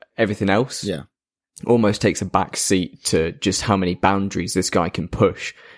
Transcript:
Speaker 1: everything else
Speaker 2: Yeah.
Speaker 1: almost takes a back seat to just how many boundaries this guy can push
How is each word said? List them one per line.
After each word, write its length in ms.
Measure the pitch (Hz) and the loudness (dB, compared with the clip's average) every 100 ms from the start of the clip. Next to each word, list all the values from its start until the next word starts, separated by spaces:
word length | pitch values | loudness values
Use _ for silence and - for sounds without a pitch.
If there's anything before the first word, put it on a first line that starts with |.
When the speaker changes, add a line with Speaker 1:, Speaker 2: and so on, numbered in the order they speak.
| - - | -14 -2
Speaker 1:
everything 320 | 110 104 98 | -2 0 2
else 320 | 101 135 - | 2 0 -4
Speaker 2:
Yeah. 200 | 104 80 - _ _ _ _ - - | -6 -6 -10 _ _ _ _ -12 2
Speaker 1:
almost 360 | 120 107 104 | 4 4 2
takes 200 | 107 - | 0 0
a 40 | 95 | -2
back 300 | 95 92 - | 0 0 -4
seat 480 | - 95 90 - - | 0 0 0 -6 -2
to 260 | 85 82 | 0 0
just 300 | - 98 95 | -2 -2 -2
how 140 | - 98 | 0 0
many 180 | 90 90 | 0 0
boundaries 580 | 92 98 98 90 87 | 2 2 0 -4 -2
this 160 | 95 90 | -2 0
guy 200 | 98 90 | 0 0
can 180 | - 82 | -4 -8
push 460 | - 98 - - - - | 2 2 2 -10 -14 -20